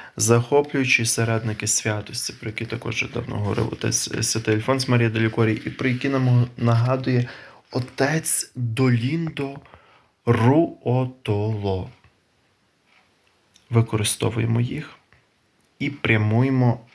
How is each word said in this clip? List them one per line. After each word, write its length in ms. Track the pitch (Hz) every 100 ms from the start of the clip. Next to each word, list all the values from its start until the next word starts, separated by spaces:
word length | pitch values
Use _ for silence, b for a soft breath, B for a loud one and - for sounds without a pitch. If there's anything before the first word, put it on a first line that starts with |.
| B -
захоплюючі 920 | 107 117 123 143 143 139 127 - 113
середники 600 | - 113 113 113 107 107
святості, 680 | - 110 107 - - -
про 180 | - 117
які 160 | 110 117
також 280 | 113 -
вже 140 | - -
давно 220 | 120 - 107
говорив 320 | 101 - 113
отець, 380 | - 117 117 -
е, 80 | -
святий 320 | 117 113 113
Альфонс 340 | 107 113 135 131
Марія 220 | 120 117
де 100 | 113
Лікорій, 420 | 110 117 113 104 135
і 40 |
про 180 | - 131
які 200 | 127 139
нам 380 | 135 127 123 120 -
нагадує 720 | 117 117 123 131 131 123 123 B B B -
отець 800 | 131 127 - 139 156 - - -
Доліндо 1000 | 127 117 110 131 117 123 165 160 143 139 147 b b b b b _ 120
Руотоло. 1600 | 107 117 147 165 - 127 127 127 - - 104 110 107 101 95 123 - _ _ _ _ _ _ _ _ _ _ _ _ _ _ _ _ -
Використовуємо 920 | 117 117 107 107 - 110 113 117 117
їх 300 | 123 156 - - _ _ _ _ _ _ _ -
і 120 | 139
прямуємо 880 | 139 120 110 107 113 135 131 123 113 -